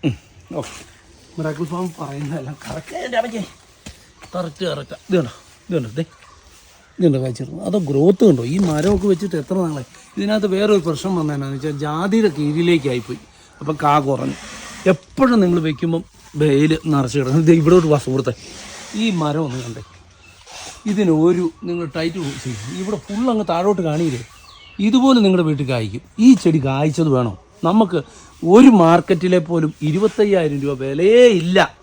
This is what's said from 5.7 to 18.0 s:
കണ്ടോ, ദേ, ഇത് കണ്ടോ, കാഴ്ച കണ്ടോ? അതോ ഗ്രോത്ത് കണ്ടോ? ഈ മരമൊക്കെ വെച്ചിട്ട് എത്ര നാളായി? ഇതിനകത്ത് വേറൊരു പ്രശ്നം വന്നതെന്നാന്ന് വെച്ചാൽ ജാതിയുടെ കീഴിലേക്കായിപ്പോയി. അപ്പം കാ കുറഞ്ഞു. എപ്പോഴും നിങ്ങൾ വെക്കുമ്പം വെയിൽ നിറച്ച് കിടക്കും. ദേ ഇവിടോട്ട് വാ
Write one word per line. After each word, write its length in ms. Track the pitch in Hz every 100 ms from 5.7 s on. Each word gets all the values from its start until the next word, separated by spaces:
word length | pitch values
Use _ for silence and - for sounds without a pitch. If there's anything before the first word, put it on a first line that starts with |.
| 175
കണ്ടോ, 120 | 117 120
ദേ, 60 | 165 - - - _ - _ _ _ -
ഇത് 60 | 175
കണ്ടോ, 140 | 131
കാഴ്ച 160 | 131 117
കണ്ടോ? 160 | 131 160 196
അതോ 100 | 202 156
ഗ്രോത്ത് 340 | 139 165 190 220
കണ്ടോ? 140 | 135 120
ഈ 40 | 175 185
മരമൊക്കെ 380 | 151 170 202 202
വെച്ചിട്ട് 260 | 180 196 165
എത്ര 120 | 139 185 170
നാളായി? 220 | 147 123 - - -
ഇതിനകത്ത് 340 | 202 214 202 190
വേറൊരു 280 | 208 208 165
പ്രശ്നം 260 | 151 190 180
വന്നതെന്നാന്ന് 380 | 151 143 135 139
വെച്ചാൽ 200 | 151 143 151
ജാതിയുടെ 440 | 156 190 220 214 151
കീഴിലേക്കായിപ്പോയി. 840 | 147 151 170 170 135 123 113 120 - _ _ _
അപ്പം 160 | 143 151
കാ 100 | 147 147 139
കുറഞ്ഞു. 300 | 131 135 139 - - - - 196
എപ്പോഴും 440 | 175 - - 262 240
നിങ്ങൾ 160 | 185 170 160
വെക്കുമ്പം 360 | 147 165 165 - _ - 147
വെയിൽ 300 | 151 139 156 156 160
നിറച്ച് 240 | 143 131 139
കിടക്കും. 260 | 127 147 160
ദേ 80 | 165
ഇവിടോട്ട് 280 | 151 180 160
വാ 60 | 143